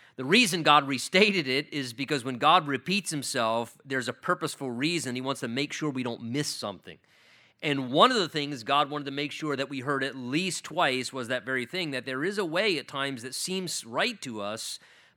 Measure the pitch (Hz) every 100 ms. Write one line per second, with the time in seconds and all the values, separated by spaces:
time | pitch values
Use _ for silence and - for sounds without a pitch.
0 | - - 131 214 220 175 151 147 139 131
1 | - 185 214 196 131 131 147 151 127 113
2 | 135 147 123 123 147 180 147 135 - 202
3 | - 151 127 127 113 113 117 - 139 135
4 | 120 - - 175 151 - 135 120 156 175
5 | 131 123 131 135 120 123 147 - 151 127
6 | 120 117 117 135 147 - 107 90 - 78
7 | _ _ _ - _ _ 160 139 127 139
8 | 240 240 175 151 143 139 110 139 147 147
9 | 139 139 147 - 156 135 139 139 127 135
10 | 135 135 123 147 185 - - 156 156 127
11 | 120 131 117 127 107 131 117 185 165 131
12 | 123 131 170 208 180 165 220 156 - 143
13 | 139 131 127 131 - 185 175 - 113 127
14 | 220 220 135 107 101 110 - - - -
15 | -